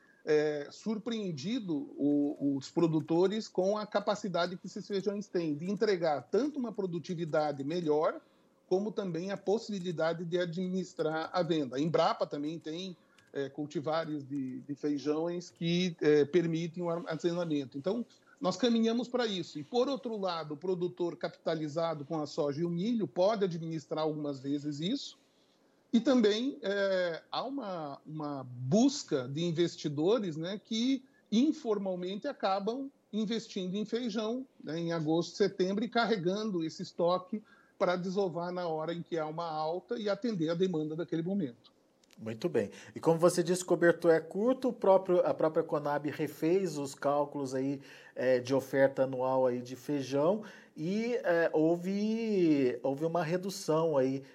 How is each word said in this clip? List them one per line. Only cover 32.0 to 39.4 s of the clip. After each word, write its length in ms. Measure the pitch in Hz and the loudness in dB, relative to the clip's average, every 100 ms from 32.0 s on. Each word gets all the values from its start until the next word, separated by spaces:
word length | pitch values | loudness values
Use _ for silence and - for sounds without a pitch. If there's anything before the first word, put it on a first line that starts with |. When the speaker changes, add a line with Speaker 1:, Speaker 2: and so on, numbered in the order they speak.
| 180 202 285 | -4 -6 -6
Speaker 1:
acabam 640 | - 208 196 202 262 277 _ _ | -2 0 0 0 -4 -8 _ _
investindo 640 | 208 214 226 - 208 180 202 | -4 -2 -2 -4 -6 -4 -4
em 80 | |
feijão, 600 | 208 233 247 220 214 254 269 _ | -2 -2 -2 -2 -4 -4 -8 _
né, 140 | - 165 | -8 -4
em 140 | 165 | -2
agosto, 440 | 170 151 165 165 - | -2 2 0 0 0
setembro, 480 | 190 - 185 208 | 0 2 0 0
e 40 | 214 | 0
carregando 760 | 233 220 220 170 202 220 175 | 0 2 2 0 -2 -2 -2
esse 180 | 160 - | -4 -6
estoque 580 | 170 - 170 180 - 214 - - _ - | -12 0 2 2 -2 -10 -10 -20 _ -2
pra 180 | 180 180 | 0 2
desovar 560 | 180 190 190 160 180 | 0 0 0 -2 -4
na 140 | 180 175 | -4 -2
hora 260 | 156 156 | -2 -2
em 100 | 170 | -6
que 140 | - 165 | -4 -4
há 100 | 156 | -4
uma 220 | 160 | -4